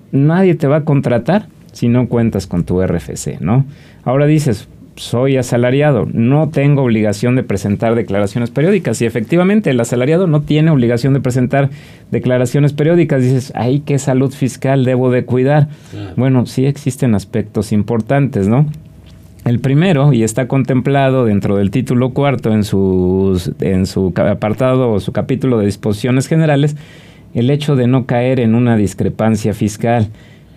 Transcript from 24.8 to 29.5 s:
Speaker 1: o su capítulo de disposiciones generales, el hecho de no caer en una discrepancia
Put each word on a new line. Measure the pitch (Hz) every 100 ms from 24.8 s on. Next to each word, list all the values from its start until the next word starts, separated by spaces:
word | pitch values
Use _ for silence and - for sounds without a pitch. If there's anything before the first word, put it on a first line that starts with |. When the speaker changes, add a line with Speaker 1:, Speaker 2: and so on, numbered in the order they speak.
| 123
Speaker 1:
o | 101
su | -
capítulo | - - 131 135 120
de | 104
disposiciones | 101 110 104 127 131 135
generales, | 160 160 143 151 147 - - - - -
el | 120 120
hecho | 143 147 139
de | 120
no | 127 110
caer | 123 123 131
en | 113 113
una | 120 113
discrepancia | 95 - 95 - 110 107 110